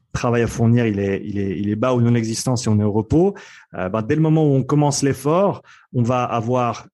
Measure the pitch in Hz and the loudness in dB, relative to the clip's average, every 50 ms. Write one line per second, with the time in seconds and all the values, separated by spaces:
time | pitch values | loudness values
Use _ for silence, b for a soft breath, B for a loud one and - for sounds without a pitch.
0 | B _ - - - 123 117 120 117 107 - - 120 113 117 120 120 113 101 98 | B _ -8 -4 -2 0 2 2 0 0 0 0 2 4 4 4 2 0 0 0
1 | 101 98 98 - - 107 98 101 98 98 92 80 101 101 107 107 120 127 127 123 | -2 -2 -2 -4 -4 -6 -6 -4 -4 -4 -4 -4 -2 -2 -2 0 0 0 2 2
2 | 117 120 120 120 110 110 113 107 - 135 127 117 - 117 107 104 104 104 101 110 | 2 2 2 2 0 -2 -4 -4 -2 -2 -2 -2 0 0 0 2 2 0 0 -2
3 | 110 - 139 156 180 202 196 B B B B B B B - - 92 92 98 110 | -2 0 2 2 2 2 0 B B B B B B B -10 -6 -6 -4 -4 -4
4 | 107 110 151 156 160 160 156 160 156 147 139 135 123 131 147 147 147 143 139 - | -2 -2 0 2 2 2 4 4 4 2 2 2 0 0 2 2 2 2 0 0
5 | 139 139 131 131 - 143 156 180 202 190 139 - B B B B B B - 127 | 0 -2 -2 -2 -2 0 0 2 2 0 -2 -4 B B B B B B -2 -2
6 | 120 117 127 123 123 - - 117 110 117 127 127 123 120 110 - - - | 0 0 0 -2 -2 -2 -2 -4 -2 -2 0 0 0 -2 -4 -6 -10 -20